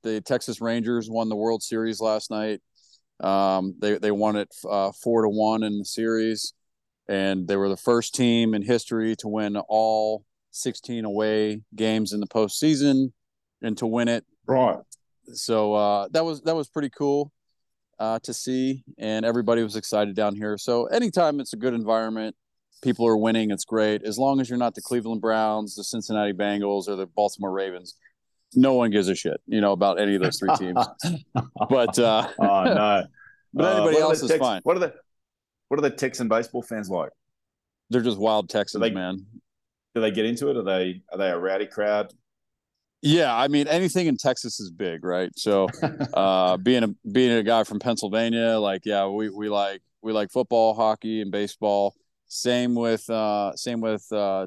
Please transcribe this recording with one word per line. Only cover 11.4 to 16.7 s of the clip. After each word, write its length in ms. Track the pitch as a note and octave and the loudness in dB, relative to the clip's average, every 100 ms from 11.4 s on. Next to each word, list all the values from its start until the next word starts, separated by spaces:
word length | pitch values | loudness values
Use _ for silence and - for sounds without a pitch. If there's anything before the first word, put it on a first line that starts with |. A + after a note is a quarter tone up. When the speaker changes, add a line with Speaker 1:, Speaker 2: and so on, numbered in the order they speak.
| G#2+ G#2+ - | 0 -4 -8
Speaker 1:
games 380 | G#2+ A2 A2 G#2 | -2 0 0 -2
in 80 | G#2 | -4
the 60 | G2+ | -2
postseason 840 | A2+ G#2+ - D#3 C#3+ C#3+ C3+ C3 - _ _ _ _ | 0 0 2 2 4 4 4 0 -4 _ _ _ _
and 140 | A2+ G#2 | -6 -4
to 80 | A2+ | -2
win 220 | A#2 A#2 | 0 2
it. 160 | A#2 - _ - | 0 -4 _ 0
Speaker 2:
Right. 320 | C3 A#2+ - - - _ _ - | 2 2 0 -6 -20 _ _ -18
Speaker 1:
So, 420 | A#2+ - A2 G#2+ | -10 -2 2 2
uh, 340 | G#2+ G#2 G2+ G2 | 2 2 2 0
that 120 | D#3+ | 0
was, 180 | E3 D3+ | 0 -2
that 120 | D#3 E3 | -2 -2
was 120 | |
pretty 220 | C#3+ | -2